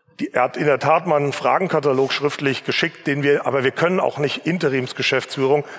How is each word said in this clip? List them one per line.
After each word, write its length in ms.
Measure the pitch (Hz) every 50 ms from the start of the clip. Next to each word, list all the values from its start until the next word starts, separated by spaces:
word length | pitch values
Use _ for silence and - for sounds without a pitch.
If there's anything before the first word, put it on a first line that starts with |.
| _ _ _ -
Die, 120 | - -
er 100 | - 123
hat 140 | 123 131 - -
in 80 | 139
der 120 | 147 139 123
Tat 280 | 127 139 156 170 170
mal 100 | 180 156
einen 160 | 147 143 143
Fragenkatalog 800 | 131 - 151 127 127 165 190 180 - 156 135 147 131 131 135 131
schriftlich 520 | - - 143 147 - - 151 139 131 - -
geschickt, 420 | - - - - 165 - - -
den 160 | 151 139 143
wir, 240 | 139 143 143 143 -
aber 180 | 127 123 139 127
wir 60 | 131
können 280 | - - 160 175 185 185
auch 200 | - 131 - 139
nicht 280 | 151 135 - - -
Interimsgeschäftsführung 1160 | 156 170 180 160 143 131 131 127 127 - - 127 - 135 131 - - - 139 135 131 143 151 143 - -